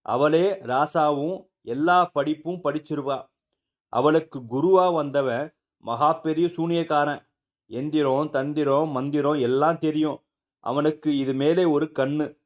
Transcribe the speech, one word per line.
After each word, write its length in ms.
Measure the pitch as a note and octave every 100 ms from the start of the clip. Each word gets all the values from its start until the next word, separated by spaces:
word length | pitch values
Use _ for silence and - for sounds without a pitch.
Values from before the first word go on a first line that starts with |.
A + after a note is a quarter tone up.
அவளே 500 | - A#2 D3 D#3+ F#3+
ராசாவும் 1000 | G3 A#2 B2+ D3+ E3+ D3+ D3 D3+ F#3+ - _
எல்லா 420 | - B2 D#3+ F3+
படிப்பும் 560 | F3 - C#3+ D3+ D#3+ F3+
படிச்சிருவா. 640 | D#3 D3 D3+ D3+ C3+ C3+ - _ _ _ _ _ _
அவளுக்கு 520 | A2+ C#3 D#3+ D#3+ C3+
குருவா 520 | A#2+ B2+ E3 F#3+ F3+
வந்தவன் 640 | E3 C#3+ C#3 C3+ A#2+ D3+ _ _ _
மகா 360 | - A#2 D3
பெரிய 340 | D#3 D#3+ D#3 F3
சூனியக்காரன். 880 | E3+ E3 E3+ E3+ D3+ D3 C#3+ _ _ _ _ _
எந்திரம், 640 | A2+ D3 D3+ C#3 C3 D3+
தந்திரம், 580 | - C#3 D3+ C#3+ C#3 D#3+
மந்திரம் 520 | C3+ C#3 D3 C#3+ D3+
எல்லாம் 380 | A#2+ C3 D3+ E3
தெரியும். 440 | D#3 D3+ D#3 C3 _ _ _ _
அவனுக்கு 580 | - C3+ D3 D3+ D#3 C#3+
இது 160 | C3+
மேலே 300 | C3+ C#3+ E3+
ஒரு 260 | F3+ D3 D3+
கண்ணு. 440 | - C3+ D3+ D3 -